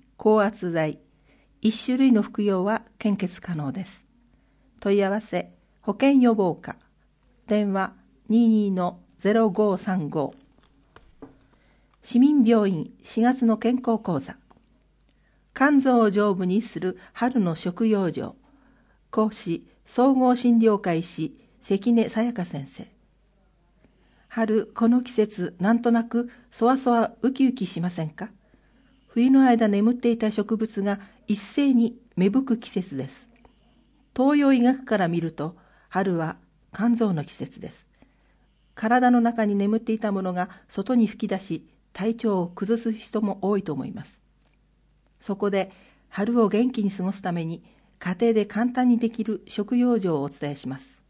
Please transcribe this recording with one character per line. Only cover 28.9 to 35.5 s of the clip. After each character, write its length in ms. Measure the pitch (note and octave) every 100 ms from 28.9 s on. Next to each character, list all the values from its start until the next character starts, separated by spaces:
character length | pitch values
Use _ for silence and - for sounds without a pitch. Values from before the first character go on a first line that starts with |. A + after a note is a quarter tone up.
| _ _
冬 240 | A#3 B3
の 160 | C4+ C4
間 200 | A#3 A3
眠 260 | G3+ A3
っ 20 | B3
て 160 | A#3+
い 60 | A#3
た 120 | G#3+
植 280 | G#3+ G#3 A3
物 260 | A3 G3+
が 160 | G3+ G3+ - _ -
一 120 | G#3
斉 340 | - - C#4+
に 240 | A#3+ A#3 - _ -
芽 140 | F#3
吹 160 | B3+ C4+
く 120 | A3+
季 120 | -
節 260 | F#3+ F3+ C3+
で 140 | C#3
す。 180 | - - _ _ _ _ _ _ _ _ -
東 220 | C4+ D4
洋 160 | C#4
医 80 | C4
学 240 | A#3+ C4+ -
か 120 | G#3
ら 100 | E3+
見 120 | E3+
る 120 | E3
と、 240 | - D#3